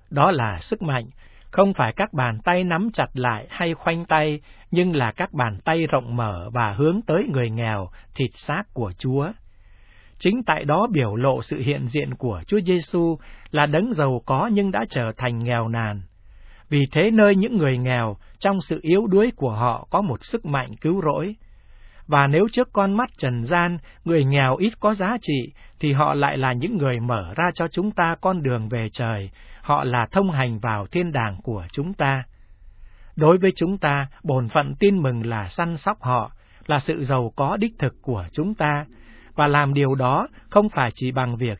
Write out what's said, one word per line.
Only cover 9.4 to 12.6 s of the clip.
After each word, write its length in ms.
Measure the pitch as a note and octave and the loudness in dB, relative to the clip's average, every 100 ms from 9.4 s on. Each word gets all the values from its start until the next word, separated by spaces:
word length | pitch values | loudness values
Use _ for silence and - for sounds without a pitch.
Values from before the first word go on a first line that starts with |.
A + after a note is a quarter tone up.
| - - - - - - - - | -18 -20 -20 -20 -20 -20 -20 -4
Chính 240 | F3+ A#3 A3 | 0 0 0
tại 180 | D#3 | -2
đó 220 | C#3+ D#3+ A#3+ | 2 2 2
biểu 240 | E3+ A#2 G#2+ | 2 0 2
lộ 260 | C3+ B2+ | 2 0
sự 160 | - D3 | -2 -4
hiện 280 | A#2+ C#3+ B2+ | -2 -2 -2
diện 280 | D3 C#3 | -4 -4
của 280 | B2+ B2 F2+ - | -4 -6 -6 -2
Chúa 140 | G#3 | 0